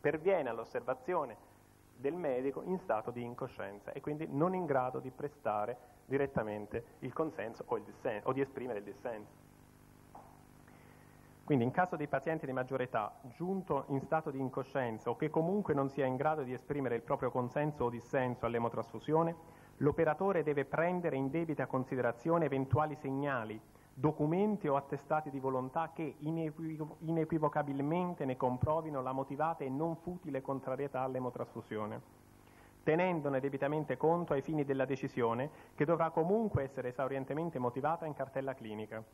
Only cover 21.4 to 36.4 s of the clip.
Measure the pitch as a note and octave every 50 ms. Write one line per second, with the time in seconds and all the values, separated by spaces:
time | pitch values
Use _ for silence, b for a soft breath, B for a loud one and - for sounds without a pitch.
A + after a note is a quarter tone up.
21.4 | E3+ D#3+ D3 - C3+ - - C3 B2 - C#3 B2+ B2 A#2 A2+ - - E3+ E3 E3+
22.4 | D#3+ C#3 C#3 C3+ C3+ C3+ - D3+ D#3 D3+ C#3+ C3 - C3+ C3+ C3+ C#3+ C#3+ C3+ B2
23.4 | A2 G#2+ G#2+ A2 - B B B B B B C3 B2+ D#3 D3+ - D3 D3+ E3 F#3
24.4 | G#3 G#3+ G#3 G3 - D3 C3+ C#3 C3+ - D3 C3+ - - D#3 D#3 D3+ D3 C#3 C3+
25.4 | B2+ C3+ C3 B2+ B2+ C3 - E3 D#3+ D#3+ - - E3 C#3+ - - D3 D3+ E3 D#3+
26.4 | D#3+ D#3 D3+ - E3 D#3+ D#3+ D3+ D#3 D3 - - E3+ D#3+ E3 D#3+ D#3 D#3 E3 D#3
27.4 | D3+ D3 - D3+ D3 C#3+ C#3 C#3 C#3 D3 E3 F3+ F3+ F3 F3 - D3 C3 B2+ B2
28.4 | C3+ B2+ B2+ B2 - D3+ D#3 E3 D#3+ D#3+ D3 C3+ B2+ B2+ C3 C3+ C3+ - C#3 C3+
29.4 | D3+ E3 E3 - D3+ C3 C3 C#3 D#3+ E3+ E3 D#3+ - F3 F3+ F3 - D#3 C3+ C3
30.4 | C3+ - C#3 C3 - C3 C3 B2+ C#3+ C#3+ - B2+ C3 C3 C3 B2+ B2+ B2 A#2+ -
31.4 | A#2+ - - A#2 - - A2 G#2+ G#2+ G#2 G#2+ B2+ - - - - - - B B
32.4 | B B B B B B B B - D#3 D#3 E3+ F3+ F#3 F3 D#3+ C#3+ C#3+ C#3 C3
33.4 | B2+ C#3 C3+ C3+ C#3 C#3+ D3+ D#3 D#3 - C3 - - D#3 E3+ F3 E3+ - D3+ C3+
34.4 | - - D#3 D3+ C#3+ C3+ C3+ C3+ C3 C3 C#3 - - C3+ - C3 A#2+ A2+ A2+ A#2+
35.4 | C3+ D#3 B B B B B - D3+ D3 E3+ D#3+ E3 D#3+ - E3 D#3+ F3 G3+ A3+